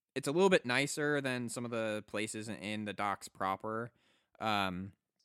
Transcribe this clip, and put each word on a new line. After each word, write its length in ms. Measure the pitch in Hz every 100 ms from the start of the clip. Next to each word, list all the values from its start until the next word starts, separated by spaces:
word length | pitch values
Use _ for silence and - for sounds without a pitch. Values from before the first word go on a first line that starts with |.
| _
it's 140 | 135 143
a 40 |
little 160 | 160 196
bit 160 | 185 123
nicer 560 | 123 143 - 147 143
than 260 | 135 123 120
some 160 | 127
of 80 | 120
the 320 | 117 110 107 -
places 420 | 104 107 110 107
in, 60 | 98
in 280 | 98 107 104
the 60 |
docks 360 | 95 101 98 -
proper. 600 | - 95 95 110 110 117 _ _ _ _ -
Um, 500 | 110 104 95 90 95 - _ _